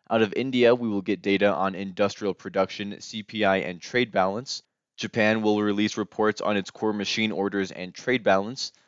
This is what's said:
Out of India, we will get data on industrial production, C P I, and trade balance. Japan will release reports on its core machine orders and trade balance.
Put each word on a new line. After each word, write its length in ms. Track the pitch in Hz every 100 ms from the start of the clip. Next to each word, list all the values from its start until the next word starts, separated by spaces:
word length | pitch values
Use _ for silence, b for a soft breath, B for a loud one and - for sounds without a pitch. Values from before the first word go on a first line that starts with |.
| b
Out 140 | 113
of 100 | 107
India, 420 | - 131 123 117
we 140 | 123 117
will 140 | 101
get 180 | 95 95
data 320 | 98 98 101
on 220 | 80 95
industrial 580 | 92 98 90 101 - 104
production, 680 | 90 101 95 95 - 101 -
C 200 | - 113
P 220 | 104 110
I, 140 | 101 95
and 240 | 87 90
trade 280 | - 123 123
balance. 520 | 95 92 104 135 - - _ _ -
Japan 440 | 110 117 107 110
will 220 | 107 107
release 340 | 104 101 104 -
reports 460 | 101 - 107 101
on 160 | - 104
its 120 | 95
core 220 | - 110
machine 400 | 104 98 - 110
orders 400 | 87 98 101 92
and 220 | 80 92
trade 280 | - - 127
balance. 480 | 98 98 104 135 - -